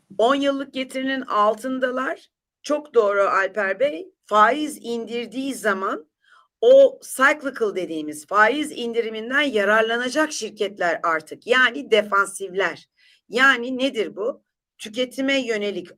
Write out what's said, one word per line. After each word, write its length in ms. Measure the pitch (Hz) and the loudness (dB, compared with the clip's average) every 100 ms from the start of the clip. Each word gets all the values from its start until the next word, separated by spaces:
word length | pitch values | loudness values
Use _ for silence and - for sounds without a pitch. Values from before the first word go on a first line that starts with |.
| _ 196 | _ 0
On 160 | 226 | 2
yıllık 400 | 277 277 277 277 | 4 2 -2 -6
getirinin 460 | 262 262 262 262 262 | -8 -8 -6 -4 -6
altındalar. 1120 | 262 208 208 214 262 262 254 254 269 359 _ _ _ _ | -4 2 2 0 -4 -4 -4 -4 -6 -8 _ _ _ _
Çok 320 | - 294 294 | -4 -4 0
doğru 280 | 233 208 202 | 2 2 2
Alper 580 | 196 190 190 202 196 196 | 2 2 0 -2 -4 0
Bey. 280 | 277 311 370 _ - | -2 -2 -14 _ 0
Faiz 520 | 208 214 294 294 - | 4 4 4 -4 -8
indirdiği 720 | 233 233 214 240 233 254 269 | -8 -8 -6 -8 -8 -8 -8
zaman 560 | 226 208 190 196 311 - _ _ _ _ - | -4 -2 -2 -4 -8 -12 _ _ _ _ 0
o 400 | - 269 277 - | 8 10 8 4
cyclical 720 | - - 269 302 269 254 214 | -14 2 2 2 -4 -4 -4
dediğimiz 520 | 185 165 160 151 151 - | -2 -6 -6 -8 -10 -4
faiz 460 | 196 214 285 294 | 2 4 2 -4
indiriminden 680 | - 233 226 220 220 226 269 | -6 -6 -4 -4 -6 -4 -2
yararlanacak 920 | 294 214 196 220 226 233 247 262 302 | 0 0 2 2 2 0 -2 0 -2
şirketler 680 | - 214 208 202 202 175 - | -2 -10 -6 -6 -2 -2 -2
artık. 440 | 170 160 156 143 196 | -2 -2 -4 -16 -2
Yani 440 | 254 247 254 233 | 2 2 0 0
defansifler. 1000 | 208 208 196 190 - 196 185 180 - - _ _ _ _ | 0 2 0 -2 -4 -10 -4 -4 -4 -16 _ _ _ _
Yani 500 | 208 269 262 240 254 | 2 4 4 -2 -2
nedir 380 | 269 226 175 - | -2 -2 -6 -4
bu? 280 | 226 - _ _ _ _ | -8 -8 _ _ _ _
Tüketime 600 | 220 214 254 254 269 277 | -14 -6 -6 -4 -2 0
yönelik 480 | 233 220 208 180 - | -2 -4 -4 -6 -12